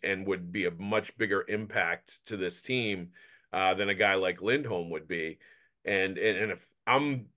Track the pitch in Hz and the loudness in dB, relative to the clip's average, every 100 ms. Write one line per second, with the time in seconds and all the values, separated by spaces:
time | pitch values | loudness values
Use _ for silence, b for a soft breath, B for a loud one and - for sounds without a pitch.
0 | - 95 98 92 87 98 87 85 101 107 | -4 -2 0 -2 -2 -2 -2 -2 -2 0
1 | 104 - 113 98 - 104 110 107 85 85 | -2 -2 0 0 0 -4 -2 0 0 -2
2 | - - - 107 92 90 - 127 113 98 | -8 -20 -10 -4 -4 -4 -4 -2 0 -2
3 | 90 b b b b 92 95 95 101 95 | -6 b b b b 0 2 2 2 4
4 | 104 95 92 87 95 135 131 92 85 80 | 4 4 2 0 0 0 0 -4 -4 -6
5 | 78 87 80 80 b b b _ - 98 | -4 -4 -4 -8 b b b _ -2 0
6 | 95 92 110 95 107 90 - _ - 131 | 0 2 2 2 0 -4 -10 _ 2 2
7 | 147 135 101 | 2 -2 -6